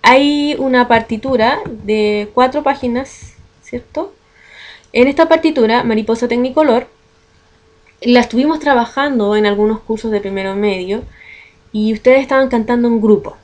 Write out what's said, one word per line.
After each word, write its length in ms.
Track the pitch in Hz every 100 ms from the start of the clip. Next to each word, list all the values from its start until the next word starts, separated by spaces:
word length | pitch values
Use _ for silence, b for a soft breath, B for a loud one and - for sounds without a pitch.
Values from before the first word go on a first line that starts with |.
hay 540 | 226 262 285 294 294 294
una 300 | 262 254 240
partitura 720 | 226 220 220 269 247 226 311 415 220
de 460 | 202 214 208 208 208
cuatro 300 | - 254 285
páginas, 720 | 294 254 247 240 269 - - - - _
¿cierto? 520 | - 247 - 294 392 _ B B B B B B B
En 160 | - 262
esta 180 | 277 320
partitura, 560 | 320 320 302 220 240
Mariposa 440 | 240 220 220 226 240
Tecnicolor, 600 | 240 254 254 302 226 - _ _ _ _ _ _ _ _ _ _ _
la 200 | 233 247
estuvimos 400 | 240 226 294 320
trabajando 760 | 294 254 233 - 285 254 202 214
en 100 | 208
algunos 360 | 202 214 214
cursos 280 | - 220 226
de 120 | 208
primero 340 | 196 196 190 196
medio 480 | 208 185 185 220 - B B B B B _
y 180 | 214 214
ustedes 300 | 214 254 262
estaban 260 | 269 269 262
cantando 400 | 247 220 240 240
en 140 | 233
grupo. 340 | 214 208 - -